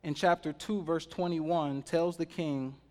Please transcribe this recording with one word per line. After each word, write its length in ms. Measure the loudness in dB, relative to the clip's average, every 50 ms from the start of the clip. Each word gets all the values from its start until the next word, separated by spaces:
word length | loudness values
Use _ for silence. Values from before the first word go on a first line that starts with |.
in 120 | -4 -4 -2
chapter 380 | 4 4 4 4 4 2 -8
two, 300 | -6 -6 -4 -2 -2 -2
verse 240 | 0 0 0 0 0
twenty-one, 760 | -4 -4 -2 0 0 0 -2 0 2 2 2 2 0 -2 -4
tells 340 | -4 0 2 2 2 2 0
the 100 | -2 -6
king 480 | -4 -4 -4 -2 -2 -2 -2 -4 -6 -8 -12 _ -20